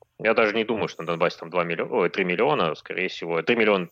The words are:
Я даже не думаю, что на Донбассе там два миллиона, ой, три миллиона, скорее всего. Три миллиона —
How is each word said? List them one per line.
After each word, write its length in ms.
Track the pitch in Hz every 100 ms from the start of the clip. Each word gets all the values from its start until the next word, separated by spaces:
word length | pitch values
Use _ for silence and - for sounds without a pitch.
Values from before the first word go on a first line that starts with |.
| _ -
Я 140 | 110
даже 200 | 113 107
не 100 | 110
думаю, 240 | 110 110 82
что 140 | -
на 40 | 82
Донбассе 300 | 85 87 -
там 100 | 85
два 140 | 90
миллиона, 280 | 85 85 -
ой, 160 | 120 87
три 140 | -
миллиона, 500 | 92 87 135 139 82 73
скорее 320 | - 90 92
всего. 340 | - 85 82
Три 140 | 80 117
миллиона — 280 | 107 98 87